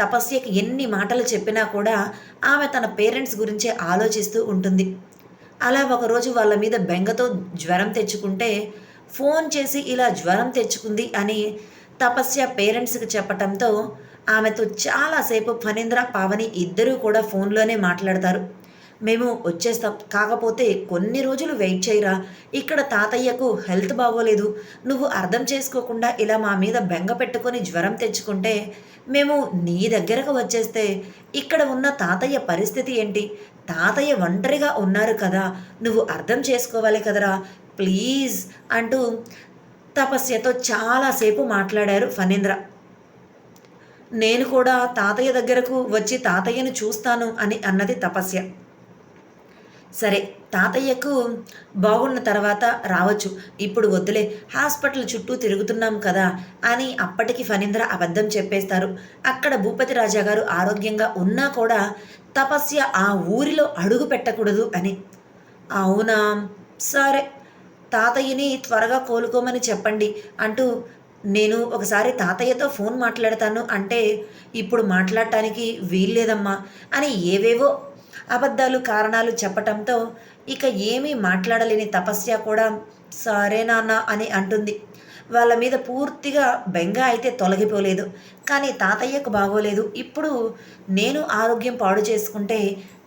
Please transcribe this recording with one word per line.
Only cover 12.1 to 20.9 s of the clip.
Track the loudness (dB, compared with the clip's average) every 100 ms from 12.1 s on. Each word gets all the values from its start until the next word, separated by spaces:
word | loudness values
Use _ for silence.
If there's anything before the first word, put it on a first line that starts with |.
| 2 0 0 0
పేరెంట్స్కి | 2 2 2 -2 -4 -4
చెప్పటంతో | -4 -2 -2 -2 0 0 0 -2 -10 -18 -8 0
ఆమెతో | 2 2 0
చాలాసేపు | -2 -2 -2 0 0 0 0 0 0 -4
ఫణీంద్ర, | -4 -2 0 0 0 0
పావని | 0 0 -2 -4
ఇద్దరూ | -2 0 2 2
కూడా | 2 2
ఫోన్లోనే | 0 -2 0 2 2 2
మాట్లాడతారు. | 0 0 0 0 2 0 -4 -14 -20 -20 -20 -6
"మేము | 0 0 0 -2 -4
వచ్చేస్తాం, | -2 0 0 -2 -6 -4
కాకపోతే | -2 0 0 0 2 2
కొన్ని | 0 -2